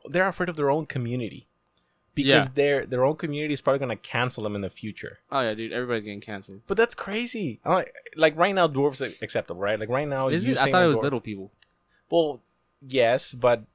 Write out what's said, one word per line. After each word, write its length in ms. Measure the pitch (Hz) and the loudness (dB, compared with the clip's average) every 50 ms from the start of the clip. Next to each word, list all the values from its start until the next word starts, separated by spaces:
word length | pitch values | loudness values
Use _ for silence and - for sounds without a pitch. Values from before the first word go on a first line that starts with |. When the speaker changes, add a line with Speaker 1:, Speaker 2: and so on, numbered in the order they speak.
| - | -10
Speaker 1:
they're 220 | 127 139 180 185 | -4 0 0 0
afraid 220 | 196 165 - 180 180 | 0 0 -2 -4 -4
of 60 | 165 | -2
their 160 | 156 143 139 | 0 0 2
own 160 | 143 160 160 | 2 0 -2
community. 600 | - - 131 120 117 123 127 117 98 - - - _ _ _ _ _ _ _ _ _ _ _ _ _ - | -4 -6 -6 -4 -4 -4 -4 -6 -8 -10 -14 -20 _ _ _ _ _ _ _ _ _ _ _ _ _ -4
Because 300 | 143 139 139 135 123 - | -2 2 4 6 4 4
Speaker 2:
Yeah. 60 | 131 - | 2 2
Speaker 1:
their, 300 | 139 143 143 143 131 - | 2 2 4 2 0 -2
their 180 | - 127 123 127 | -2 0 2 2
own 100 | 143 156 | 2 2
community 380 | - 175 151 143 147 151 151 143 | 0 -4 -6 -6 -4 -4 -4 -4
is 80 | - | -2
probably 160 | - 135 135 139 | 0 0 0 2
gonna 160 | 135 123 107 | 0 -4 -6
cancel 460 | - - - - 120 123 123 - - 107 | -6 -8 -4 -2 0 0 -2 -2 -4 -6
them 120 | 107 104 | -4 -4
in 60 | 101 | -4
the 80 | 98 90 | -6 -6
future. 480 | - - - 107 98 - - - - _ _ - | -8 -10 -12 -12 -10 -10 -14 -16 -16 _ _ -4
Speaker 2:
Oh, 100 | 139 135 | -2 -2
yeah, 120 | 123 110 107 | 0 0 -2
dude. 180 | 110 113 113 | -4 -6 -6
Everybody's 320 | 87 120 127 123 120 110 104 | -6 -4 -4 -2 -2 -4 -4
getting 140 | 107 101 101 | -6 -12 -12
canceled. 400 | - - 104 98 98 - 95 104 _ | -12 -12 -12 -12 -12 -14 -20 -12 _
Speaker 1:
But 120 | - 196 | -2 2
that's 180 | 214 233 233 - | 2 2 2 0
crazy. 640 | - - 196 208 226 240 233 - 220 190 131 107 - - | -6 -8 -6 -6 -6 -6 -6 -6 -4 -4 -6 -6 -4 -2
I'm 100 | - 185 | 0 0
like, 200 | 180 - - - - - - - | 0 0 -4 -10 -20 -20 -12 -2
like, 220 | 156 160 156 151 | 2 2 4 4
right 180 | 160 175 202 196 | 4 2 2 4
now, 120 | 190 170 | 4 2
dwarves 340 | 156 139 135 143 147 135 127 135 | 2 4 2 2 2 0 -2 -6
are 60 | 110 - - 110 | -8 -8 -8 -8
acceptable, 380 | - - 117 - - 87 90 | -4 -4 -4 -4 -4 -6 -4
right? 180 | 98 101 110 104 | -2 -2 -2 -2
Like, 100 | 107 110 | -2 -2
right 180 | 120 139 151 | -2 -2 -2
now, 220 | 147 139 131 135 135 | -2 -2 -2 0 0
Speaker 2:
Is 180 | 151 175 226 | 0 0 0
Speaker 1:
you 60 | 254 247 | 0 2
Speaker 2:
it? 40 | |
I 60 | - 139 | 2 2
Speaker 1:
saying 80 | 139 170 | 4 4
Speaker 2:
thought 80 | 185 | 4
Speaker 1:
a 40 | 180 | 4
Speaker 2:
it 20 | 160 | 4
was 80 | 139 | 4
Speaker 1:
dwarf 60 | 113 120 | 2 2
Speaker 2:
little 180 | 143 139 113 | 0 -2 -2
people. 300 | - 110 104 98 95 101 _ _ - _ _ _ _ _ _ _ _ - | -4 -6 -10 -10 -10 -14 _ _ -20 _ _ _ _ _ _ _ _ 0
Speaker 1:
Well, 300 | 165 170 160 147 135 117 _ _ _ _ _ _ _ _ 135 | 2 2 2 2 0 -8 _ _ _ _ _ _ _ _ -10
yes, 460 | 131 131 127 117 113 123 135 - - - | -2 2 4 4 4 4 2 0 -4 -4
but 300 | 123 127 123 120 113 107 _ _ | 2 2 4 4 2 -2 _ _